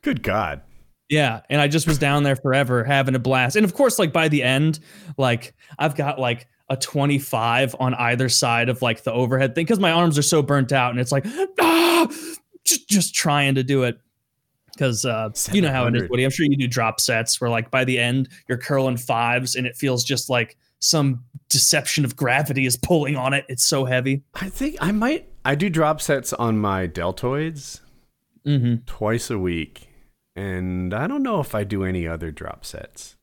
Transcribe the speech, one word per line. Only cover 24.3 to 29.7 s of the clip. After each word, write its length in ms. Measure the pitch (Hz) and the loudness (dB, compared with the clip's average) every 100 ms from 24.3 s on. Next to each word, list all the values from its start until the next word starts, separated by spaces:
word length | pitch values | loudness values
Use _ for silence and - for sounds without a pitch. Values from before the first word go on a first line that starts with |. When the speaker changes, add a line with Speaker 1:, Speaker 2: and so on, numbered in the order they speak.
Speaker 1:
I 140 | - 190 | -12 -10
think 260 | - 277 - | -6 -6 -4
I 120 | 170 | -2
might, 360 | 208 233 320 - - | 0 0 -2 -6 -6
I 100 | 127 | -2
do 160 | 143 196 | 0 0
drop 300 | 165 151 151 | 2 2 0
sets 320 | - 143 120 | 0 -2 0
on 260 | - 117 110 | -4 0 0
my 280 | 104 95 90 | 0 0 -2
deltoids 920 | 82 85 95 120 139 160 156 135 - - _ _ _ _ _ - | -4 -4 -4 -4 -4 -6 -8 -14 -18 -20 _ _ _ _ _ -2
Speaker 2:
Mm-hmm. 380 | 143 120 117 - | 0 2 -2 -4
Speaker 1:
twice 420 | - 107 117 - | -4 -2 -2 -2
a 80 | 113 | -4
week, 480 | 92 85 78 | -2 -2 -6